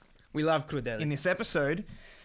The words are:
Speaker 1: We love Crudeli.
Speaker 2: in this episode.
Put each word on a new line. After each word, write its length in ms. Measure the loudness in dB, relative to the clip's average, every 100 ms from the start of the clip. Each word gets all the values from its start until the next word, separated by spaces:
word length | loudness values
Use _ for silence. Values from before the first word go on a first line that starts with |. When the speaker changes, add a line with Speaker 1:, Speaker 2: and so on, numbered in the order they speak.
| -16 -20 -8
Speaker 1:
We 100 | 0
love 240 | 2 2 0
Crudeli. 320 | -4 -2 -2
Speaker 2:
in 80 | 0
this 180 | 0 0
episode. 580 | 0 0 2 2 0 -4 -14 -18 -20